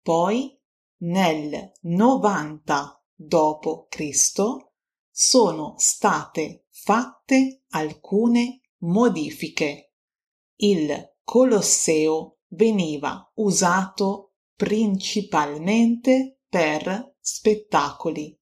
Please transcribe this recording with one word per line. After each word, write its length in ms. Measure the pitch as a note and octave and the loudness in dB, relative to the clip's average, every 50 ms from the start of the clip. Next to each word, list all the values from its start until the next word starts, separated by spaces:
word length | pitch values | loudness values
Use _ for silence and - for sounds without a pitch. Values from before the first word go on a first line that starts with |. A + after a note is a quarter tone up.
Poi, 580 | _ - E3 E3 F3 F#3+ G#3+ B3 C#4 - _ _ _ _ _ _ _ _ _ _ | _ 0 0 2 2 0 0 -4 -4 -8 _ _ _ _ _ _ _ _ _ _
nel 680 | F3 E3+ F3 F#3+ F#3+ E3+ D#3 D#3 D3+ D3+ D3 D3 F#3 - _ _ | -8 -2 0 2 2 2 0 -2 -6 -8 -10 -10 -12 -14 _ _
novanta 1160 | - E3+ E3+ F3+ G#3+ B3 C4+ G3 - G#3 G3 D#3+ D3+ D3+ D#3 D3+ _ - D3+ C#3 C#3+ D3+ - _ _ _ _ | -8 -4 0 2 4 4 4 2 0 0 0 -2 -6 -8 -12 -14 _ -4 -4 -4 -4 -8 -16 _ _ _ _
dopo 680 | _ D#3+ D3+ E3+ E3 D#3 D3+ - - - E3 D#3 - - _ | _ -8 -2 0 2 2 2 0 -2 -6 -8 -8 -8 -12 _
Cristo, 840 | - - D#3 D3 C3+ - - - - - - A3 C4 - - _ _ _ _ _ _ _ _ _ | -10 -10 -8 -4 0 0 0 0 0 -2 -2 -2 -4 -8 -14 _ _ _ _ _ _ _ _ _
sono 640 | _ - - - - B3+ A3+ F3+ D#3+ D#3 D3+ D3+ - | _ -2 0 4 6 6 4 4 0 -4 -8 -10 -4
state 880 | - - - - - - G#3 E3+ D3+ D3+ - _ E3+ D#3 - - _ _ _ | -2 -2 -2 0 0 0 0 0 0 -4 -6 _ -6 -6 -6 -8 _ _ _
fatte 960 | _ - - - G3+ A#3 B3+ B3+ - _ _ - C4+ C4 C4+ C4 C4 _ _ _ | _ -12 -2 0 0 0 0 -4 -12 _ _ 2 4 4 4 2 -2 _ _ _
alcune 880 | - D#3+ D#3 D#3 D#3 _ _ - F#3+ G#3 A#3 A#3+ A#3 A#3+ A#3+ B3 B3+ _ _ _ _ _ | -6 -6 -6 -6 -8 _ _ -2 0 2 2 4 2 2 0 0 -6 _ _ _ _ _
modifiche. 1120 | - E3+ F3 G#3+ A#3+ A#3+ F#3 D#3+ D3+ D3+ D#3 - - D3+ - - E3 D3 D3 - _ _ _ _ _ _ _ _ _ _ _ _ _ _ _ | -4 0 2 4 4 2 2 0 -6 -8 -8 -10 -10 -10 -4 -4 -4 -4 -4 -8 _ _ _ _ _ _ _ _ _ _ _ _ _ _ _
Il 600 | _ G#3 G3+ G3 E3 D3+ D3 C#3+ - - _ _ _ | _ 2 2 2 2 0 -2 -4 -6 -8 _ _ _
Colosseo 1160 | _ - - A#3 B3+ B3+ A3+ G3+ F3 - - - - - D#3+ D#3 D#3 D#3 D#3 D#3+ E3+ - _ _ _ _ | _ 0 2 4 4 4 4 2 2 2 0 0 2 0 2 2 2 2 0 -2 -4 -10 _ _ _ _
veniva 840 | F#3 E3 A3 A3+ A3 G3+ F3 D#3 D3+ C#3+ C#3+ C3+ C#3 - - _ _ | 0 2 2 2 2 0 0 -2 -4 -4 -6 -6 -8 -8 -16 _ _
usato 1040 | - A3 G3+ F3+ - F#3+ F3 F3 F#3+ F#3+ F#3+ - - G3+ F#3+ G3+ G#3 - _ _ _ _ _ _ | -2 -2 0 0 2 2 2 2 0 -2 -4 -4 -4 -2 -2 -2 -6 -10 _ _ _ _ _ _
principalmente 1800 | _ G3+ F3+ G3+ G#3+ A3+ G#3 F#3+ F#3+ - - - G#3+ G3 - - D#3 D3 C#3+ D3 D3+ E3 F#3 G#3+ A3+ A#3 A#3 A#3 A#3 - C4+ B3+ C4 C4 C4 _ _ _ _ | _ -4 -2 0 0 0 0 0 -2 -4 -4 -4 -6 -6 -2 -2 -2 -2 -2 -6 -6 -2 0 2 4 4 2 2 0 2 2 2 2 2 -4 _ _ _ _
per 680 | - F#3 D#3+ D#3 D3+ D#3 D3+ F3+ F#3+ G#3+ C4 - _ _ | 0 0 0 0 0 -2 -4 -4 -6 -6 -8 -14 _ _
spettacoli 1120 | _ - - - - A3 G#3+ G#3+ - _ - D#3 C#3+ C#3+ - - - B2+ D#3 D3+ D3+ D#3 - _ | _ -10 -10 0 2 2 2 2 -2 _ 0 0 0 0 -6 -6 -8 -6 -6 -6 -10 -12 -14 _